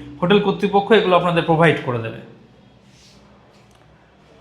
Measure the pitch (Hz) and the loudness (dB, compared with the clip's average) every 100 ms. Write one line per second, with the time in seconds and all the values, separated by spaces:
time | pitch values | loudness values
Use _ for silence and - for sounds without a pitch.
0 | - - 175 202 196 - 202 202 202 214 | -16 -4 2 2 2 -2 0 0 2 2
1 | 185 175 175 165 151 160 165 143 131 120 | 4 2 2 -2 0 2 2 0 -4 -6
2 | 113 113 - - - _ _ _ _ _ | -8 -14 -18 -20 -20 _ _ _ _ _
3 | - - _ _ _ _ _ _ _ _ | -20 -20 _ _ _ _ _ _ _ _
4 | _ _ _ - | _ _ _ -4